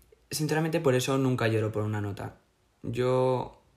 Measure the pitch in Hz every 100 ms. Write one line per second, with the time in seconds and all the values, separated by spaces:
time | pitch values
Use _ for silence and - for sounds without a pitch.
0 | _ - - 151 151 151 160 165 151 127
1 | 127 135 135 123 117 110 107 110 107 107
2 | 101 101 107 - _ _ _ _ - 117
3 | 127 127 131 127 - - _